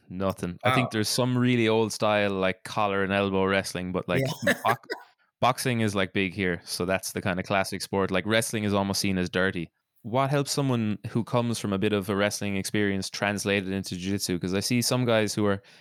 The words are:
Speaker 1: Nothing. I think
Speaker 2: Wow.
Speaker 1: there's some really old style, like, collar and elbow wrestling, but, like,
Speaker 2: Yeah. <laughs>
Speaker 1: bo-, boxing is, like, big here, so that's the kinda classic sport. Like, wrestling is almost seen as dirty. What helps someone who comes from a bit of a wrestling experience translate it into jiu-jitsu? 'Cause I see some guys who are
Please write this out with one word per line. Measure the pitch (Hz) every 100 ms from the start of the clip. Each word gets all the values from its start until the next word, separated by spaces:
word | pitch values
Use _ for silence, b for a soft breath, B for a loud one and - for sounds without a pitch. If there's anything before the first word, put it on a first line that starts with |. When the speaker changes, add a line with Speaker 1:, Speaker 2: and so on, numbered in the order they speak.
| -
Speaker 1:
Nothing. | 90 95 95 87 87
I | 123
think | 131 123
Speaker 2:
Wow. |
Speaker 1:
there's | 110 104
some | - 127 123
really | 123 120 110
old | 110 110
style, | - 110 104 101
like, | 98 92 92 -
collar | - 104 98
and | 95
elbow | 98 98 95 95
wrestling, | 98 92 90 90
but, | 90 -
like, | 87 131 -
Speaker 2:
Yeah. | -
<laughs> | - 107
Speaker 1:
bo-, | 117 - - B B B -
boxing | 117 131 131 117
is, | 110 98
like, | 92
big | 101 95
here, | 98 92 85 -
so | - 90
that's | 92 -
the | 110
kinda | 101 90
classic | 92 101 95 95
sport. | - 98 95
Like, | 92 98
wrestling | 110 113 113 104
is |
almost | 101 98 98
seen | 101 92
as | 90
dirty. | 90 92 92 82 _ _ _
What | 113 120 135
helps | 143 143
someone | - 139 123 107 101 117
who | 120
comes | 107 123 120 113
from | 104
a | 95
bit | 107
of | 104 92
a | 98
wrestling | 104 - 101 98
experience | 95 107 101 98 95
translate | - 104 101 101 101 92
it |
into | 98 92 90
jiu-jitsu? | 90 101 - 90
'Cause | 92
I | 95
see | 101 123
some | 120 127 123
guys | 113 104
who | - 104
are | 98 - B